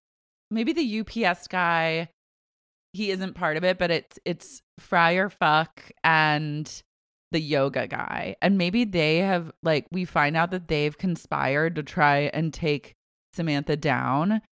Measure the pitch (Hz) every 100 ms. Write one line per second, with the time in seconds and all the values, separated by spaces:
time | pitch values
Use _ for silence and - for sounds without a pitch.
0 | _ _ _ _ _ 220 240 311 262 214
1 | 220 226 196 180 - 185 170 165 160 160
2 | 165 _ _ _ _ _ _ _ _ 185
3 | 208 190 190 - 175 156 180 185 175 160
4 | - - - 165 - - - - - 180
5 | 170 180 196 - 160 156 165 - - -
6 | 160 160 156 151 151 147 151 - - _
7 | _ _ _ 165 151 143 135 127 117 -
8 | - - - - 180 196 175 220 240 180
9 | 151 160 196 180 160 - 165 151 - 180
10 | 180 170 147 160 170 185 170 151 147 147
11 | 190 160 - 147 135 143 160 165 143 -
12 | 147 143 143 - 160 - 160 147 - _
13 | _ _ _ - 165 143 143 151 151 127
14 | 127 139 175 220 -